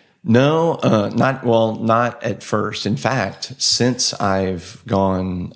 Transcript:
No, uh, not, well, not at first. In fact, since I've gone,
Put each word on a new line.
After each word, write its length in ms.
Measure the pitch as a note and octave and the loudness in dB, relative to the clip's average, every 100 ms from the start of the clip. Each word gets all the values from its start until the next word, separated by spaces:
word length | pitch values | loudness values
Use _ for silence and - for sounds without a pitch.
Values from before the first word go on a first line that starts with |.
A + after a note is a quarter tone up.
| _ _ | _ _
No, 520 | - A2+ C#3 D#3+ E3+ | 2 4 6 4 0
uh, 360 | - - A2 G2+ | 0 2 2 0
not, 280 | A2+ B2+ C3+ | 0 0 0
well, 340 | A#2+ A2+ A2+ A2 | 2 2 2 0
not 460 | A2+ A2+ A#2+ - | 0 2 2 -2
at 200 | A#2 G2+ | -6 -6
first. 420 | - G#2+ G#2 G#2+ | -4 -2 -2 -4
In 140 | G2+ B2 | -4 -2
fact, 560 | A2 B2+ G2 - - - | 0 0 -2 -6 -12 -4
since 560 | - - A#2+ B2 - | -2 2 2 0 -2
I've 720 | - G2+ F#2+ F#2+ F2+ E2 - - | -2 0 0 0 -4 -10 -14 -2
gone, 680 | G2+ G2 F#2 F#2 F2+ F2 | 2 2 0 -2 -4 -8